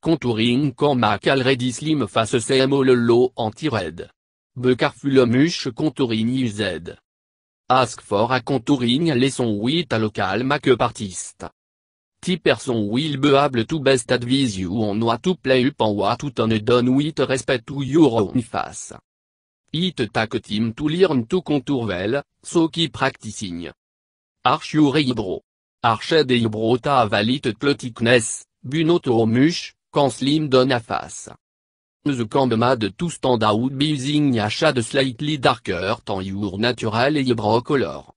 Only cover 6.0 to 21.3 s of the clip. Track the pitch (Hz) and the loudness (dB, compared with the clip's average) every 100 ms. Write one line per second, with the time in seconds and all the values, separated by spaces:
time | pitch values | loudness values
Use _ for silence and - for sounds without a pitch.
6 | 131 110 113 131 127 104 101 80 82 80 | -2 0 -2 -2 -4 -4 -6 -6 -10 -18
7 | _ _ _ _ _ _ _ 131 120 - | _ _ _ _ _ _ _ 2 2 -4
8 | - 101 117 127 - 135 117 143 120 127 | -4 -2 0 0 0 -4 0 0 2 0
9 | 165 127 135 131 120 101 113 165 175 113 | 0 2 0 0 -2 -2 -2 -2 -2 -2
10 | 107 107 98 101 131 147 160 135 123 - | -2 -2 -2 -2 -2 -2 2 2 2 -4
11 | 101 87 - _ 87 _ _ _ _ _ | -10 -10 -14 _ -18 _ _ _ _ _
12 | _ _ - 185 170 131 - 117 104 120 | _ _ -4 0 0 0 -2 -2 -2 -2
13 | 160 139 143 139 143 123 113 160 131 135 | -4 0 2 4 4 0 -2 -2 2 2
14 | - 123 120 135 131 95 92 107 107 101 | 2 -2 0 0 0 -4 -4 -2 -2 0
15 | 113 113 185 180 131 127 127 143 113 104 | 0 0 -2 -4 2 2 2 0 0 2
16 | 98 120 147 123 113 110 107 123 123 131 | 0 -2 -6 -2 0 0 2 2 4 2
17 | 151 156 127 135 - 131 117 139 131 147 | 0 -2 -2 -2 -2 -4 -4 -8 0 4
18 | 151 113 98 127 113 98 - - - - | 4 4 0 -2 -4 -6 -8 -10 -16 -20
19 | _ _ _ _ _ _ _ 151 180 - | _ _ _ _ _ _ _ -4 -4 -4
20 | 110 123 110 113 - 107 117 113 151 165 | -4 -2 -2 -6 -6 -4 -4 -4 -4 2
21 | 185 139 113 | 2 2 0